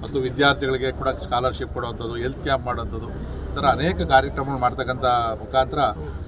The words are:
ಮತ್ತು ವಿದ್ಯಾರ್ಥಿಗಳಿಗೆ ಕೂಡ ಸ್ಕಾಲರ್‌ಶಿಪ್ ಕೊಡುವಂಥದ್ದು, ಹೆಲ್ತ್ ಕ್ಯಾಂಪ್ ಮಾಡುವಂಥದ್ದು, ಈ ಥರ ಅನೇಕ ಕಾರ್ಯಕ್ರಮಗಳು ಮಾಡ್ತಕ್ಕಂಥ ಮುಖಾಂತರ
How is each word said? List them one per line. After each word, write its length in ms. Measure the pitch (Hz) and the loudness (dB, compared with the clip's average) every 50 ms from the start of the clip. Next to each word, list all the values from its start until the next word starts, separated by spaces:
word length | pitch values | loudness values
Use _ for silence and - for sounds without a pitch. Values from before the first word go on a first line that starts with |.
| - | -8
ಮತ್ತು 160 | 117 - 139 | -2 -2 -2
ವಿದ್ಯಾರ್ಥಿಗಳಿಗೆ 720 | 127 127 120 127 143 143 139 - 139 131 131 127 127 131 | -2 -2 0 4 4 4 4 4 0 -2 0 0 0 -2
ಕೂಡ 180 | 127 - 135 135 | -2 -2 -2 -2
ಸ್ಕಾಲರ್‌ಶಿಪ್ 640 | 127 - - - 123 120 123 131 127 - 135 113 - | -2 -2 -4 -2 -2 0 0 0 -2 -2 -6 -6 -6
ಕೊಡುವಂಥದ್ದು, 420 | 127 120 120 113 104 117 113 117 | -6 -6 -6 -6 -6 -6 -6 -4
ಹೆಲ್ತ್ 240 | 117 120 131 135 135 | -4 -4 -4 -4 -4
ಕ್ಯಾಂಪ್ 260 | - 147 139 131 123 | -2 0 0 0 0
ಮಾಡುವಂಥದ್ದು, 440 | 123 123 117 117 113 120 113 110 113 | -2 -4 -4 -4 -4 -6 -6 -6 -6
ಈ 460 | - - - - - - - - - | -8 -8 -8 -8 -8 -6 -6 -6 -4
ಥರ 100 | 139 139 | 2 4
ಅನೇಕ 360 | 139 120 120 143 170 190 180 | 4 4 4 2 0 0 0
ಕಾರ್ಯಕ್ರಮಗಳು 560 | 180 156 139 135 135 139 - 147 139 139 139 127 | 0 6 6 6 6 6 -2 -4 -2 -2 -2 2
ಮಾಡ್ತಕ್ಕಂಥ 480 | 123 123 120 131 131 120 131 123 123 127 123 120 117 113 110 - | 2 0 2 0 -2 -2 -2 0 2 4 4 4 2 0 -2 -4
ಮುಖಾಂತರ 400 | - - - 131 131 123 127 147 139 113 104 - 151 147 - - - | -6 0 2 2 2 2 2 2 2 2 2 -2 -6 -8 -8 -8 -8